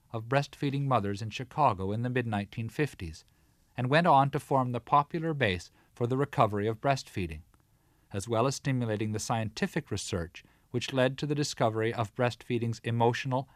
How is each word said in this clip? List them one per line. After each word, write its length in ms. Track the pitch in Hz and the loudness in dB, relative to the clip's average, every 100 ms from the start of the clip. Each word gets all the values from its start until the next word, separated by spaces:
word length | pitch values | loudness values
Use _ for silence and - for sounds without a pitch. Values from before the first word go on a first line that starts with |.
| _ | _
of 160 | 117 113 | -10 0
breastfeeding 560 | 135 139 - 147 139 139 | 0 0 -4 -4 -2 0
mothers 360 | 123 101 101 | 0 0 -4
in 80 | 107 | -8
Chicago 600 | - 131 - 139 92 95 | -8 -6 2 2 2 -2
in 100 | 107 | -2
the 80 | 123 | -2
mid-nineteen 600 | 127 117 104 101 - 113 | -2 0 -2 -4 -6 -6
fifties 560 | - 143 - 82 80 - _ _ _ _ - | -2 -2 -4 -12 -12 -20 _ _ _ _ -4
and 140 | 127 | 2
went 180 | 147 175 | 4 8
on 220 | 139 139 | 6 6
to 100 | 147 | 0
form 320 | - 135 127 | 0 0 2
the 80 | 120 | -4
popular 540 | - 143 151 170 165 | 2 2 2 -2 -4
base 380 | 147 113 90 - _ _ | 0 0 0 -6 _ _
for 140 | - 117 | -4 0
the 100 | 131 | 0
recovery 500 | 139 - 110 101 104 | 0 2 2 2 -2
of 140 | 110 | 0
breastfeeding, 600 | 139 135 - - 87 80 - _ _ _ _ _ _ | 0 0 -2 -6 -6 -8 -16 _ _ _ _ _ _
as 140 | 101 110 | -8 -2
well 200 | 113 131 | 2 2
as 80 | - | 0
stimulating 560 | 143 131 117 107 110 | -2 0 0 -2 -2
the 80 | 107 | -4
scientific 720 | - 117 110 - 196 - - | -2 -2 -4 -4 -4 -4 -6
research 520 | 101 - 92 85 - - _ _ | -6 -4 -6 -6 -12 -20 _ _
which 220 | 123 - | -6 -2
led 240 | 135 127 135 | 2 2 0
to 80 | 147 | -4
the 100 | 147 | -2
discovery 580 | 147 - 120 110 110 | -4 0 0 0 -2
of 220 | 117 117 - | -2 -4 -2
breastfeeding's 680 | 123 - - 120 117 113 | -2 -2 -4 -2 -2 -4
emotional 640 | 120 117 117 117 135 127 - | -4 2 2 2 -2 -4 -4